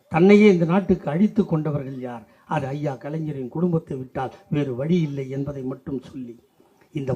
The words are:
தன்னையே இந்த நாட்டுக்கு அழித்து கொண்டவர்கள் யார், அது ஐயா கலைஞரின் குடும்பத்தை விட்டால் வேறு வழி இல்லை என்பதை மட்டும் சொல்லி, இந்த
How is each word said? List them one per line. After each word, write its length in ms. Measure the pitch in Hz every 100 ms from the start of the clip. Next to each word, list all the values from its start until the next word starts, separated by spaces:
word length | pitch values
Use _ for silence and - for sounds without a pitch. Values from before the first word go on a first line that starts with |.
| _
தன்னையே 360 | 160 190 208 208
இந்த 140 | 175 165
நாட்டுக்கு 340 | 196 190 180 -
அழித்து 320 | 160 208 -
கொண்டவர்கள் 560 | 175 160 151 143 135 131 123
யார், 160 | 117 - _ -
அது 200 | 160 135
ஐயா 260 | 147 147 131
கலைஞரின் 580 | 143 160 156 135 123
குடும்பத்தை 420 | 160 180 160 - 135
விட்டால் 380 | 127 135 127 - _
வேறு 240 | 143 139
வழி 240 | 120 156 180
இல்லை 240 | 151 139 131
என்பதை 320 | 139 139 139
மட்டும் 400 | 127 131 - 131 -
சொல்லி, 260 | 135 120 113 _ _ _ _ _
இந்த 180 | 151 135